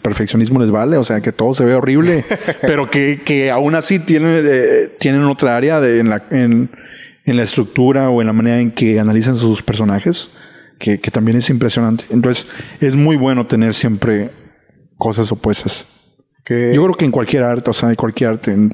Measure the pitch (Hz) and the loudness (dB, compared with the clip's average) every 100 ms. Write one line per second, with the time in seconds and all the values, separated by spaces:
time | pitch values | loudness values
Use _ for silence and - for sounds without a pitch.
0 | 113 104 107 113 113 131 113 107 120 160 | -4 -4 -2 0 2 2 2 2 2 0
1 | 120 107 107 - 113 131 120 127 120 139 | 0 -2 -4 -2 0 2 2 2 2 2
2 | 170 165 - 208 - - 131 143 135 143 | 2 0 -2 -6 -6 -4 -2 -2 -2 0
3 | 139 143 - 143 135 123 143 160 156 190 | 0 -2 -2 0 0 0 0 -2 0 -2
4 | 160 160 165 165 147 131 117 127 104 - | 0 0 2 2 2 2 2 2 -2 -4
5 | 143 139 143 135 135 120 139 160 131 117 | -2 0 0 0 0 0 0 0 2 2
6 | 113 107 - 139 123 117 127 - - - | 0 -2 -4 -2 2 2 0 -6 -20 -20
7 | - _ - 120 113 - 107 - 127 135 | -20 _ -2 0 0 -2 -2 0 2 4
8 | 135 123 113 110 117 120 120 113 117 110 | 2 2 2 2 2 2 0 0 0 2
9 | 107 110 117 123 117 107 - 110 107 101 | 2 2 0 0 0 0 -2 -2 0 0
10 | 127 175 - - - - - - - 101 | -2 -4 -6 -14 -20 -20 -20 -8 -4 -2
11 | - - 110 117 120 131 120 120 117 113 | -2 -2 0 0 0 0 -2 0 0 -2
12 | - 123 120 123 - - - - 143 135 | -2 0 0 -2 -6 -14 -18 -4 -2 2
13 | 151 151 131 127 120 117 113 104 127 104 | 2 2 0 0 0 0 0 0 -2 -2
14 | - 104 104 - - _ _ _ _ - | 0 -2 -4 -10 -20 _ _ _ _ -6
15 | 113 110 107 107 104 104 - - - _ | -4 -2 -2 -2 -2 -4 -6 -10 -12 _
16 | _ _ _ _ - 120 120 135 185 180 | _ _ _ _ -6 -2 0 2 2 0
17 | 156 123 117 143 120 120 120 110 117 113 | 0 0 0 0 0 0 -2 -2 0 0
18 | 117 110 117 110 - 101 107 | -2 -2 -2 -2 -2 0 0